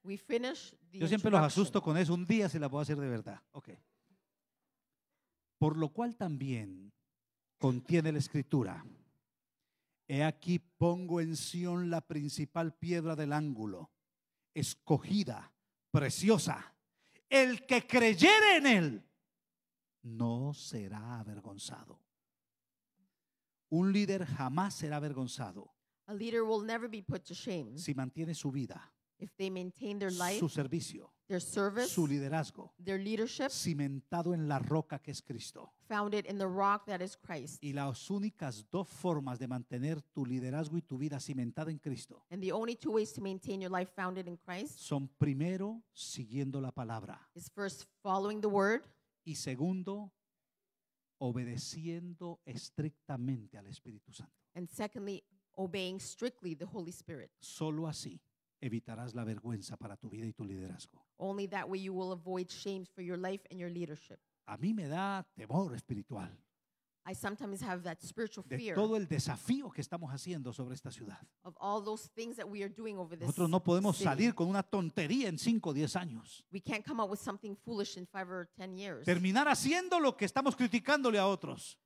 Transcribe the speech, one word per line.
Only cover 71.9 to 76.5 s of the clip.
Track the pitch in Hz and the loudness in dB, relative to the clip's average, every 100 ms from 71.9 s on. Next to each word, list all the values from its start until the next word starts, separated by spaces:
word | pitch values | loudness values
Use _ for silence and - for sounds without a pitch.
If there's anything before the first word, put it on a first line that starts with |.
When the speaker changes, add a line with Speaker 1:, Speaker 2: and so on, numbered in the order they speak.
| 220 - | -6 -8
Speaker 1:
things | - 233 240 | -10 -8 -8
that | 202 | -8
we | 208 | -6
are | 196 | -8
doing | - 220 196 | -6 -8 -8
over | 170 170 | -8 -4
this | 120 | -4
Speaker 2:
Nosotros | - 170 | 0 4
no | 180 | 4
podemos | 175 175 202 165 | 6 6 6 4
Speaker 1:
city. | |
Speaker 2:
salir | 185 139 233 | 2 4 4
con | 190 170 | 4 2
una | 196 | 2
tontería | - 202 165 - 151 247 226 | 0 0 0 0 0 2 0
en | 160 | 0
cinco | 233 226 175 | 2 2 2
o | |
diez | 143 156 175 | 0 2 0
años. | 175 113 - - _ | -2 -8 -12 -20 _